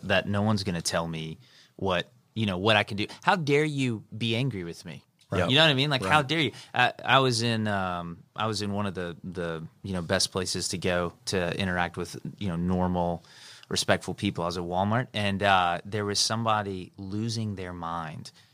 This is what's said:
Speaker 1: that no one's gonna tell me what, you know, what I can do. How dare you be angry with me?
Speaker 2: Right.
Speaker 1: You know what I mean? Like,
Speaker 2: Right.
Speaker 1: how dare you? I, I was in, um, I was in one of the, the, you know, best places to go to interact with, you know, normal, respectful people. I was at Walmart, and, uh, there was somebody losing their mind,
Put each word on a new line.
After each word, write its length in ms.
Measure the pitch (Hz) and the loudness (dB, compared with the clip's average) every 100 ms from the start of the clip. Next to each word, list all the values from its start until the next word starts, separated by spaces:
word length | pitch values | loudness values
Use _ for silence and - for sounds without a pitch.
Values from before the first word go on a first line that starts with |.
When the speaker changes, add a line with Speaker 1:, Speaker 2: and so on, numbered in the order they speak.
Speaker 1:
that 240 | 92 95 - | 2 2 2
no 140 | 101 | 2
one's 200 | 104 104 | 2 2
gonna 200 | 101 85 | 0 -2
tell 260 | - 87 82 | 0 -2 -2
me 300 | 80 80 76 - - _ - | -4 -8 -10 -18 -20 _ -4
what, 360 | 95 87 - _ _ | 0 0 -2 _ _
you 100 | 110 | -2
know, 140 | 107 90 | 0 2
what 180 | 104 104 | 6 6
I 60 | |
can 160 | 104 104 | 4 -2
do. 80 | 104 - | -6 -2
How 140 | - 196 | 0 2
dare 280 | 143 143 | 4 2
you 400 | 156 143 127 110 - 107 | 2 0 0 -2 -6 -4
be 200 | 117 113 | 0 0
angry 260 | 135 101 | 0 -2
with 220 | 85 82 | -8 -10
me? 200 | 87 71 _ _ - 90 | -12 -14 _ _ -4 0
Speaker 2:
Right. 100 | 87 | 4
Speaker 1:
You 60 | 135 | 6
know 60 | |
what 60 | 160 | 6
I 40 | |
mean? 160 | 131 147 | 4 2
Like, 120 | 139 | 2
Speaker 2:
Right. 100 | 95 | 4
Speaker 1:
how 100 | 151 | 4
dare 180 | 131 160 | 4 0
you? 120 | 131 - - | 0 -2 -6
I, 180 | - 123 - | 2 2 0
I 140 | - 131 | 4 4
was 220 | 131 113 | 6 2
in, 240 | 117 113 107 | 0 0 0
um, 520 | 101 92 87 85 85 - - | 0 -2 -4 -6 -12 -12 -4
I 100 | 110 | -4
was 160 | 101 | -2
in 100 | 104 | -2
one 140 | 101 101 | -2 -4
of 80 | |
the, 220 | 90 87 80 | -4 -8 -8
the, 380 | 92 90 85 80 82 _ | -10 -6 -6 -6 -10 _
you 100 | 98 | -6
know, 100 | 90 | -4
best 280 | 82 95 - | 0 0 0
places 360 | 98 90 92 - | -2 -4 -4 -4
to 100 | 90 | -2
go 340 | 92 87 87 - - | 0 0 -2 -6 -4
to 320 | 95 87 - | -2 -2 -2
interact 380 | 95 90 87 - | -2 0 -2 -4
with, 200 | - - - - | -8 -8 -12 -6
you 100 | 101 | -4
know, 80 | 82 | -2
normal, 680 | 87 92 90 90 87 85 - - - - - | 0 2 2 0 0 -4 -10 -20 -20 -18 -6
respectful 460 | 95 - 92 - | -2 2 0 0
people. 300 | 85 101 87 | -4 -2 -2
I 20 | 85 | -4
was 100 | 90 | -4
at 60 | |
Walmart, 440 | 87 90 101 117 127 | -2 0 2 0 -2
and, 280 | 110 104 98 | -2 -2 2
uh, 360 | 98 95 87 87 | 4 6 4 0
there 200 | 101 107 | -4 -4
was 140 | 101 101 | -2 0
somebody 720 | - 113 113 107 101 95 90 - | 0 0 0 0 -2 -8 -10 -12
losing 560 | 95 104 117 113 110 95 | -8 -4 -4 -4 -4 -6
their 160 | 90 | -8
mind, 580 | 87 85 85 80 82 - - _ | -8 -6 -6 -6 -10 -14 -18 _